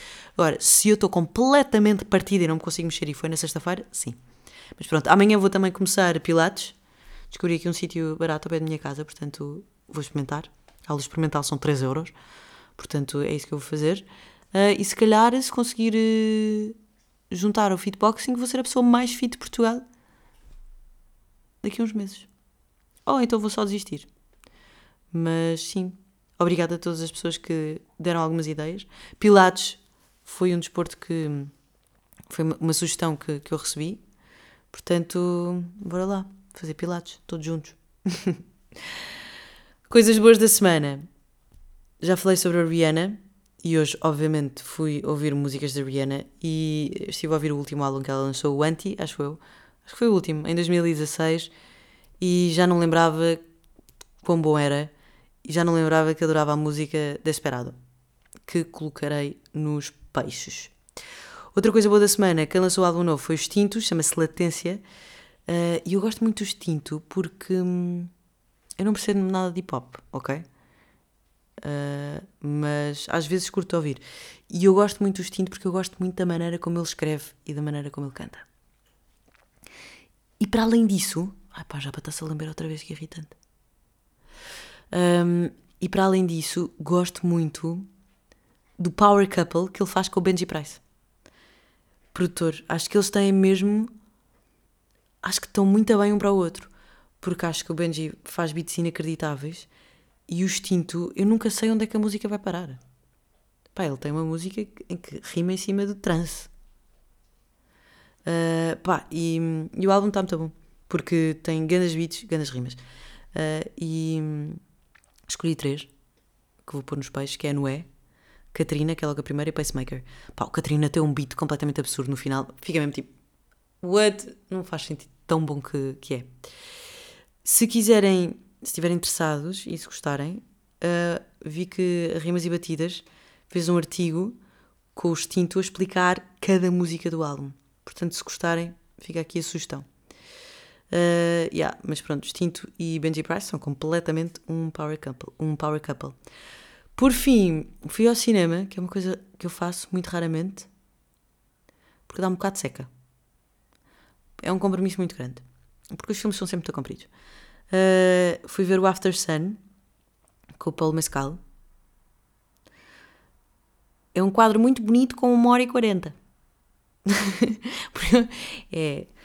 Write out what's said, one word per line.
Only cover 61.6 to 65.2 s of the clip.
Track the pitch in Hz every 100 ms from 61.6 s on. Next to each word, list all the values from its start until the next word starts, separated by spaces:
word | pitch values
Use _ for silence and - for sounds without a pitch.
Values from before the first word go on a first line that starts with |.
| 220
coisa | 214 208
boa | 208
da | 202
semana, | - 190 160 151
quem | 185
lançou | 185 185
o | 180
álbum | 170
novo | 175 147
foi | -
o | 160
Extinto, | - 208 202 226
chama-se | 214 165 156 -
Latência. | 160 - 175 160 170 202 - - - -